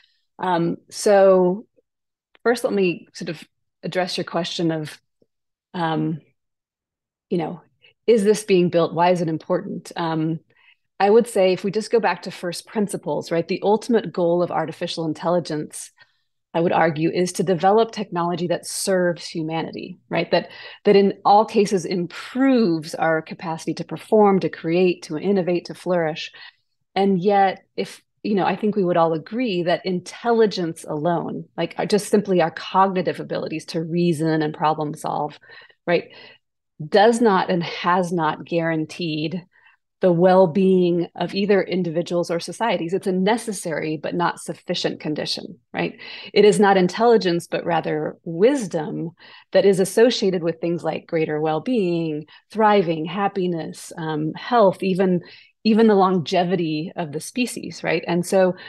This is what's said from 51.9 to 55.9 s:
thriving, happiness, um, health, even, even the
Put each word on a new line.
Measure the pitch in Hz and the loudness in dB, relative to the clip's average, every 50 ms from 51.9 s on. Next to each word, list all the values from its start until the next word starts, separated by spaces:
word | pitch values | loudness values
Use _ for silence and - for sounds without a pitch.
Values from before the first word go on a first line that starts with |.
| 170 165 165 160 151 151 156 - - - _ _ | 0 -2 -2 -4 -4 -6 -8 -12 -20 -20 _ _
thriving, | - 208 220 208 208 202 170 170 165 156 156 | -2 2 4 4 6 4 4 2 -2 -4 -4
happiness, | 170 170 208 202 196 202 202 180 180 170 160 156 180 175 - - - - | -6 -4 -4 -4 -2 -2 -2 -2 -2 -2 -4 -6 -10 -12 -14 -18 -16 -12
um, | 175 160 156 156 151 156 160 - | -8 -6 -4 -4 -4 -4 -6 -6
health, | - - - 247 233 202 185 - - 190 | -8 -6 0 4 6 6 4 4 2 -2
even, | 190 185 180 196 185 180 170 - - - - - _ _ _ - | -2 0 2 2 2 2 0 -2 -6 -16 -20 -20 _ _ _ 0
even | 220 226 220 226 | 2 4 6 6
the | 220 | 6